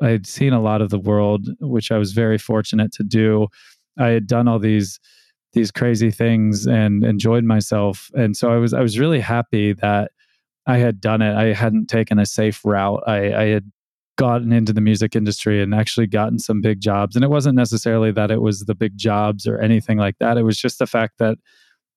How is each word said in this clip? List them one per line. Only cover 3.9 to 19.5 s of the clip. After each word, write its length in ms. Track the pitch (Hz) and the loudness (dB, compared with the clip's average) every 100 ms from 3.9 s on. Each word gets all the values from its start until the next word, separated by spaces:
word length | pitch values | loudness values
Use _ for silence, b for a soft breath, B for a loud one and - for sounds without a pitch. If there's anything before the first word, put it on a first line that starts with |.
| - | -2
I 100 | 120 | 0
had 180 | 117 98 | 0 0
done 200 | 120 120 | 0 2
all 120 | 113 | 2
these, 420 | 107 107 95 - b b b b _ | 0 0 -2 -8 b b b b _
these 160 | 117 104 | -2 -2
crazy 400 | - 120 110 117 | -2 -2 2 0
things 560 | - 117 113 107 101 127 | 0 0 2 2 0 0
and 380 | 113 107 101 | 2 2 2
enjoyed 400 | 113 101 110 117 | 0 0 2 2
myself. 680 | 113 107 - 107 101 95 - | 2 0 0 -2 -2 -4 -8
And 220 | 135 110 104 | -2 -2 0
so 160 | 120 | 0
I 40 | 117 | 2
was, 180 | 117 | 2
I 60 | 127 | 0
was 180 | 120 107 | 0 0
really 220 | 156 147 | 0 0
happy 520 | 101 120 - 110 104 | 0 -2 -2 0 0
that 380 | 98 104 104 104 _ _ _ _ _ - | 0 0 0 -2 _ _ _ _ _ -2
I 120 | 123 | 2
had 220 | 120 98 | 2 0
done 220 | 110 110 | -2 0
it. 120 | 107 | 0
I 200 | 107 110 | 2 0
hadn't 320 | 101 117 110 110 | 0 0 0 0
taken 320 | 113 107 104 | -2 0 2
a 80 | 101 | 0
safe 380 | - 107 - | 0 -2 -2
route. 380 | 104 101 98 107 117 | -2 0 0 -2 -2
I, 280 | 104 101 | -2 -2
I 100 | 107 107 | 0 0
had 260 | 104 101 _ _ _ _ - | 0 -4 _ _ _ _ -2
gotten 340 | 123 120 117 | 0 0 2
into 200 | 117 110 | 2 2
the 80 | 107 | 2
music 340 | 107 104 113 | 2 2 0
industry 480 | 113 104 - 107 104 | 0 -2 -2 0 0
and 120 | 101 | 0
actually 320 | 107 110 - 104 | 0 0 -2 0
gotten 320 | 104 110 117 | 0 -2 -4
some 220 | - 107 | -2 0
big 200 | 110 98 | 0 0
jobs. 340 | 104 101 101 | 0 0 0
And 100 | 120 | 0
it 60 | 139 | 2
wasn't 260 | 147 139 127 | 2 2 2
necessarily 540 | 117 113 117 113 110 | 2 0 0 2 2
that 200 | 104 104 | 0 0
it 100 | 110 | 0
was 180 | 110 98 104 | 0 -2 -4
the 80 | |
big 240 | 95 107 101 | -4 -4 -2
jobs 480 | 110 104 104 101 | -2 0 0 -2
or 120 | 113 | -4